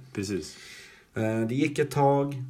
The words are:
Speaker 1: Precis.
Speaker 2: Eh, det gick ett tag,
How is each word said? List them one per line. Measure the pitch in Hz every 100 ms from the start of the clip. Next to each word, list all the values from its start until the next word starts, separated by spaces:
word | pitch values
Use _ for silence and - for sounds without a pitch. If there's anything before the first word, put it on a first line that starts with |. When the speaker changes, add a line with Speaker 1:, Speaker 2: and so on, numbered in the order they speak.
| -
Speaker 1:
Precis. | - 95 92 - - - - - - _
Speaker 2:
Eh, | 117 110 113 113
det | 131
gick | 151 151
ett | 143
tag, | 147 139 139 143 139